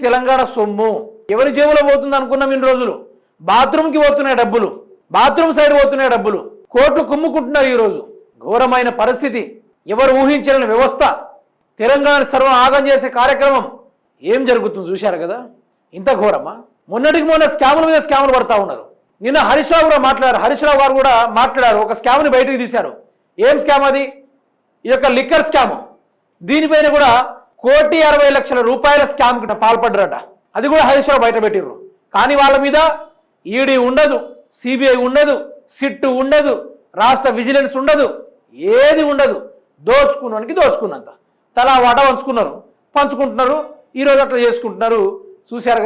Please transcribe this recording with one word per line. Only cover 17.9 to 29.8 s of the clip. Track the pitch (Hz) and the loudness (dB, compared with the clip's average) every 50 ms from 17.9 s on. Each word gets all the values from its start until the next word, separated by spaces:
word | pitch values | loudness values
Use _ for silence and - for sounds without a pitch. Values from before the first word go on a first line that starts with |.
మీద | 320 294 294 | 2 0 0
స్కాములు | 294 277 269 277 277 254 | 0 0 0 2 2 2
పడతా | 254 - - 233 208 196 | 0 0 0 0 -2 -2
ఉన్నారు. | 165 131 113 - - _ _ _ _ _ - 196 | -4 -8 -12 -14 -20 _ _ _ _ _ -8 -4
నిన్న | 247 285 311 262 208 | -2 0 0 2 2
హరీష్ | 262 302 294 - 339 | 0 0 0 2 2
రావు | 330 311 320 | 2 2 2
కూడా | 302 277 262 262 | 2 2 2 0
మాట్లాడారు, | 269 269 262 254 233 190 196 | 0 0 0 0 0 0 -2
హరీష్ | 254 285 - 302 294 | -2 -2 0 0 0
రావు | 285 269 | 2 2
గారు | 277 269 269 269 | 2 2 2 2
కూడా | 269 269 240 226 233 226 208 226 | 2 2 2 2 2 0 0 0
మాట్లాడారు, | 254 254 254 269 247 233 214 208 214 | 0 0 0 0 2 2 2 2 0
ఒక | 214 220 - | -4 -4 -4
స్కామ్ని | - 233 254 294 302 285 254 | 0 0 2 2 2 2 2
బయటకు | 254 262 269 269 240 247 | 2 2 0 -2 -4 -6
తీశారు. | 190 156 226 175 139 - - _ _ _ _ _ _ - - 214 | -4 -4 -6 -6 -6 -10 -16 _ _ _ _ _ _ -6 0 2
ఏం | 262 302 277 | 2 2 2
స్కామ్ | 294 294 285 277 277 269 | 2 2 2 2 2 2
అది? | 269 277 277 262 - - _ _ _ _ _ _ _ _ _ _ _ _ - | 0 -2 -4 -6 -10 -20 _ _ _ _ _ _ _ _ _ _ _ _ -2
ఈ | 220 | -2
యొక్క | 262 262 277 269 247 | -2 0 2 0 0
లిక్కర్ | 254 262 262 330 302 - - | 0 0 0 0 0 0 0
స్కామ్. | - 277 247 202 147 - - - _ _ _ _ _ _ _ _ _ _ 175 180 | 0 0 0 0 -4 -10 -14 -20 _ _ _ _ _ _ _ _ _ _ -6 -2
దీనిపైన | 277 311 311 294 311 302 302 294 285 | -2 0 0 2 2 2 2 2 2
కూడా | 294 285 247 233 247 254 - - - _ _ _ _ - | 4 4 4 4 2 0 -2 -8 -18 _ _ _ _ 0
కోటి | - 554 302 302 302 349 320 311 302 | 2 4 4 4 2 2 2 4 4
అరవై | 294 285 285 277 277 | 4 4 4 4 2
లక్షల | 269 269 - 254 247 233 233 | 0 -2 -2 -2 -2 0 0
రూపాయల | 262 247 269 285 294 294 277 277 | -2 0 2 2 4 4 2 0
స్కామ్కి | 277 285 254 240 247 240 214 214 208 214 | 0 0 0 0 0 -2 -4 -8 -4 0
పాల్పడ్డారట. | 226 226 233 226 | 2 2 2 2